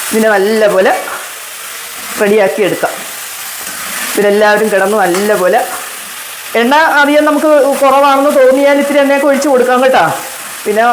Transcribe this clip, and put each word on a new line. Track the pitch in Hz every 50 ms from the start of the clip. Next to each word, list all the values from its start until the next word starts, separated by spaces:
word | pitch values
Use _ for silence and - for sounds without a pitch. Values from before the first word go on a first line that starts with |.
| - -
ഇതിനെ | - 220 220 220 208
നല്ലപോലെ | 196 190 208 220 220 220 208 190 190 190 262 381 - - - - - - - - - - - - - - - - - - - - - - - - -
റെഡിയാക്കി | 214 202 208 220 196 190 - - 202 170
എടുക്കാം. | 156 - - - - - - - - - - - - - - - - - - - - - - - - - - -
ഇതിലെല്ലാവരും | - 208 202 202 202 208 214 208 208 208 220 214 202
കിടന്ന് | 190 190 196 214 214 190
നല്ലപോലെ | 175 170 190 208 208 214 185 180 180 - - - 719 - - - - - - - - - - - - - - - - - 226
എണ്ണ | 233 247 285 302 320 302 269 294
അധികം | 285 285 294 294 302 302
നമുക്ക് | 302 285 320 311 302 294 262 277 269 -
കുറവാണെന്ന് | 277 269 262 277 285 285 269 277 277 294 294 277
തോന്നിയാൽ | 262 254 262 269 277 285 285 285
ഇത്തിരി | 277 285 285 285
എണ്ണയൊക്കെ | 277 269 277 277 285 294
ഒഴിച്ച് | 277 262 285 302
കൊടുക്കാം | 262 247 240 254 254 247 262
കേട്ടോ. | 262 254 214 170 156 - - - - - - - - - - -
പിന്നെ, | 220 202 214 233 240